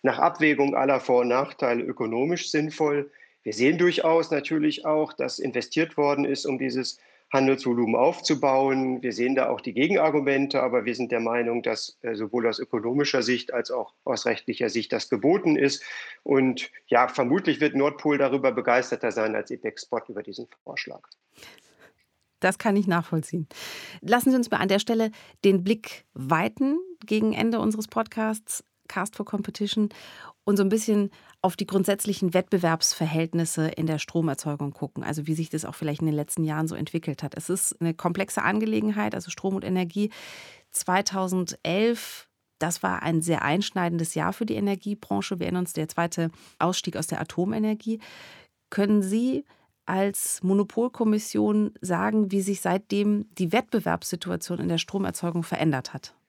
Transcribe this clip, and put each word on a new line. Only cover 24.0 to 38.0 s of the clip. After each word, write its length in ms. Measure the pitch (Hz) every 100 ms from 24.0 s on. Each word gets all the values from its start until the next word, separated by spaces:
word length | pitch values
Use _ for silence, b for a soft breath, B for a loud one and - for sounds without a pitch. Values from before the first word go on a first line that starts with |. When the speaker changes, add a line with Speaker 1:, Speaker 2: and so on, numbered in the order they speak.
Speaker 2:
Lassen 300 | 185 240 262
Sie 60 | 262
uns 140 | 233
mal 80 | -
an 100 | 196
der 100 | 202
Stelle 320 | - 226 220 B B B
den 200 | 202 190
Blick 420 | 185 220 - - _
weiten 640 | - 131 160 220 220 269 311 370 339
gegen 300 | 214 214 220
Ende 260 | - 226 226
unseres 280 | 220 214 214
Podcasts 760 | - 220 226 220 220 - - _ _ -
Cast 280 | 196 196 -
for 100 | 208
Competition 640 | 202 208 - 202 220 208 B B B B B
und 120 | - 202
so 60 |
ein 80 | 196
bisschen 400 | 220 220 208 202 b b b
auf 140 | 185 -
die 100 | 202
grundsätzlichen 640 | 190 196 196 208 190 185
Wettbewerbsverhältnisse 1400 | 180 - 190 175 165 - - 160 160 165 170 165 - 160
in 180 | - 156
der 120 | 151
Stromerzeugung 720 | - 170 160 - 156 147 143
gucken, 320 | - 143 -
also 220 | - 151 147
wie 80 |
sich 160 | 156 160
das 160 | 156 -
auch 80 |
vielleicht 260 | - 156 147
in 60 | 160
den 100 | 151
letzten 260 | 151 -
Jahren 240 | 156 151 160
so 80 |
entwickelt 480 | - 156 170 160 143
hat. 140 | 147 -
Es 140 | -
ist 280 | 190 - -
eine 100 | 165
komplexe 500 | 160